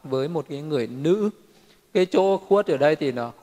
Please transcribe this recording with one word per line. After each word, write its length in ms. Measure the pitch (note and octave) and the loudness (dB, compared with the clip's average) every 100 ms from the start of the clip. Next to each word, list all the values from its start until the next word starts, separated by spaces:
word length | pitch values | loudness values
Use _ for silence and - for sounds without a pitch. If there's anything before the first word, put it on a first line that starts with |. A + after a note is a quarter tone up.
với 240 | C3+ C3 D3 | -6 -4 -2
một 180 | E3 C#3+ | -4 -6
cái 140 | C#3 | -10
người 240 | D3+ C#3 A2+ | -4 -4 -4
nữ. 440 | B2+ D#3 G#3 G#3 - _ _ _ _ _ | -2 0 2 0 -4 _ _ _ _ _
Cái 120 | F#3 F#3 | -2 2
chỗ 300 | - F#3+ F#3+ | 2 2 0
khuất 300 | - G3+ G3 | 2 2 2
ở 100 | C3+ | 2
đây 200 | D3 D#3 | 2 2
thì 160 | C#3+ | 0
nó 200 | A#2+ A#2 - | -4 -8 -2